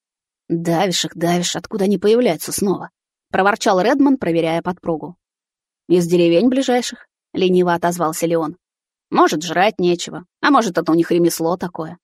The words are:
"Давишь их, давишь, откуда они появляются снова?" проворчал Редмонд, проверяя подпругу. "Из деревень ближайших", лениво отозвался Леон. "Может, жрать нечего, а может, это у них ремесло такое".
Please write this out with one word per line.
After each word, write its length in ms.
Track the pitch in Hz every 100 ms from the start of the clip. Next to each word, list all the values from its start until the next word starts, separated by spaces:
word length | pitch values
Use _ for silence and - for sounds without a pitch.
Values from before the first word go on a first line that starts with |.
| _ _ _ _ -
"Давишь 580 | 170 170 165 190 170 -
их, 60 | -
давишь, 400 | 170 175 175 160
откуда 300 | - 214 196
они 120 | 190
появляются 540 | 208 233 240 170 -
снова?" 380 | - 202 175 - _ _ _ _
проворчал 500 | 190 190 214 233 185
Редмонд, 380 | 202 277 277 254
проверяя 420 | 175 165 160 165
подпругу. 560 | 180 180 - 156 147 - _ _ _ _ _ _ -
"Из 160 | 175 170
деревень 400 | 175 170 170 240
ближайших", 580 | 254 262 247 - - - _ _
лениво 400 | - 185 180 180
отозвался 520 | 170 170 175 156 160 165
Леон. 300 | 165 160 175 _ _ _ _ _
"Может, 340 | 214 349 165
жрать 340 | 170 165 208 214
нечего, 460 | 175 175 - 156 175 _
а 100 | 285
может, 280 | 277 220 175
это 120 | 165
у 60 | 165
них 160 | 165
ремесло 460 | 175 170 - 165 185
такое". 400 | 180 - 160 170